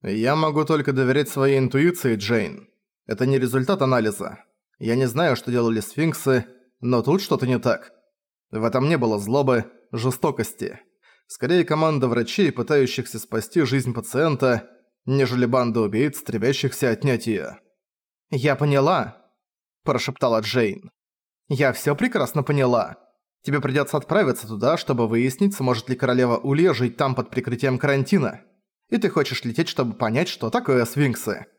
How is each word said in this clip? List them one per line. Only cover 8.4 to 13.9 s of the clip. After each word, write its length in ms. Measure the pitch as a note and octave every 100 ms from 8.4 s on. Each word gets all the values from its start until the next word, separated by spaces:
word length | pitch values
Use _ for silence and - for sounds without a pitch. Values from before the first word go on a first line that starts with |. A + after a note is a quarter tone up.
| _
В 140 | A2 A2+
этом 240 | C3 C#3
не 80 | E3
было 200 | A#2 G#2+
злобы, 540 | G2+ C3+ C3+ A#2+ G#2+ _ _
жестокости. 880 | A#2+ B2 B2 E3 C3+ G#2+ - - - _ _ _ _ _
Скорее, 360 | - B2 F3
команда 440 | E3+ D#3 D#3+ D3+ B2+
врачей, 440 | A#2 A2 - F3
пытающихся 680 | C3 A#2 D3 B2+ - A2+ A2
спасти 440 | - A2+ - F3
жизнь 320 | C3+ C3+ B2